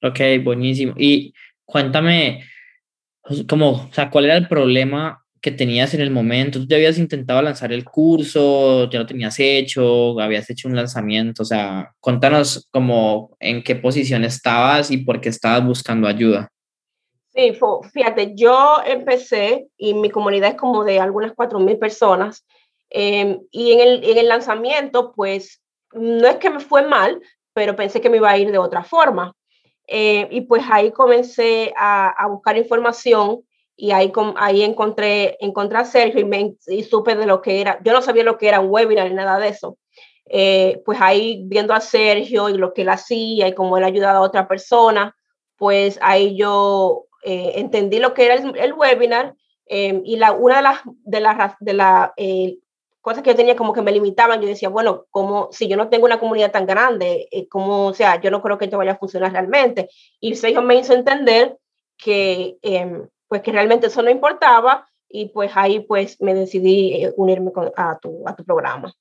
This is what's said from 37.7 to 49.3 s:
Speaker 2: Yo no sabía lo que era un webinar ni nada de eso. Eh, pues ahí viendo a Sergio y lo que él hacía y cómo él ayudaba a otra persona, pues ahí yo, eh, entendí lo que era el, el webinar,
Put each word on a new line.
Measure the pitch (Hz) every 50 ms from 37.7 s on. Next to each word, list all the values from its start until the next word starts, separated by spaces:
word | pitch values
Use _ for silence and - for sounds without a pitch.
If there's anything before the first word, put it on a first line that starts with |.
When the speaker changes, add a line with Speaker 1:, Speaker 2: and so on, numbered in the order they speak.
| 185 - 185
Speaker 2:
Yo | 220 233
no | 262 254
sabía | 262 240 226 233
lo | 226 220 220
que | -
era | 208 202 196
un | 190 190
webinar | 196 214 233 220 214 214 185 185
ni | 185
nada | 190 190 196 190 196
de | 208 208
eso. | 202 - - - - _ _ _ _ _ - _ _ _ _
Eh, | _ - 202 190 196 190 190 185 190 190 - -
pues | - 208 -
ahí | 196 190 196 202 220 226 226 196 185
viendo | 190 196 208 208 214 220
a | 220
Sergio | 214 - - 220 214 214 208 208 - - 247 214 202 208
y | 196
lo | 190 185 180 185
que | - 190
él | 185
hacía | 190 190 - - 240 226 226 220 226 214 196 185
y | 185
cómo | 190 190 185 185
él | 185 190
ayudaba | 185 185 202 196 196 196 196
a | 190
otra | 196 196 202 190
persona, | 190 190 196 - - 247 233 233 226 220 208 202 214 - _ _ _ _ _ _ _ _
pues | _ 202 202 196 196 202 196 196 - -
ahí | 190 196 196 202 202 196
yo, | 190 208 208 202 202 202 202 196 196 190 185 160 - - _ _ _ -
eh, | - - - - - -
entendí | - 233 - - 214 202 196 190 226
lo | 247 262 254
que | - 247
era | 240 247
el, | 262 269 269 -
el | 247 - 277 285
webinar, | 320 294 269 254 233 240 233 233 233 262 285